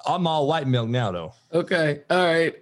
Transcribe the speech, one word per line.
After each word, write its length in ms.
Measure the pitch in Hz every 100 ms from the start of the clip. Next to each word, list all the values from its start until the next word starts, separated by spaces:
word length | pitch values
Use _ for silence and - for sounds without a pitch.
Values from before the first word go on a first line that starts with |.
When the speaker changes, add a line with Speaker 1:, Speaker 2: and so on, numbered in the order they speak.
| 139
Speaker 1:
I'm 220 | 170 170
all 180 | 156 139
white 200 | 160 139
milk 200 | 127 117
now, 240 | 123 113
though. 220 | 87 80 - _
Speaker 2:
Okay. 500 | 165 170 180 156 147 -
All 140 | 180 175
right. 280 | 165 165 -